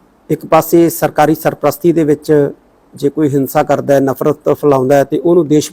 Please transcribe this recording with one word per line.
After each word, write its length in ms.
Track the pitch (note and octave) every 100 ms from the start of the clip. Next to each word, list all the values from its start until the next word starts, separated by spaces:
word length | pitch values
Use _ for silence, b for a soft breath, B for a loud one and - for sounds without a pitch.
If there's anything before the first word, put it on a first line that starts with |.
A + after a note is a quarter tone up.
| _ _ -
ਇੱਕ 160 | D3+ -
ਪਾਸੇ 440 | D#3+ D#3+ E3+ E3
ਸਰਕਾਰੀ 460 | - C#3 - D3+ D#3
ਸਰਪ੍ਰਸਤੀ 560 | D#3 C#3+ D3 - F3
ਦੇ 100 | D#3+
ਵਿੱਚ 480 | D3+ D3 - D3+ C#3 - _ _ _
ਜੇ 160 | - C#3+
ਕੋਈ 200 | D3+ D3+
ਹਿੰਸਾ 340 | C#3 C3 D#3
ਕਰਦਾ 300 | D3 C#3 C3
ਹੈ, 60 | C#3
ਨਫ਼ਰਤ 500 | C3+ B2 D3+ C#3 -
ਫੈਲਾਉਂਦਾ 440 | C#3 D3 C3+ B2+ C#3+
ਹੈ 80 |
ਤੇ 160 | C3+ D3+
ਉਹਨੂੰ 280 | F3 F3 D3
ਦੇਸ਼ 240 | D3+ C#3+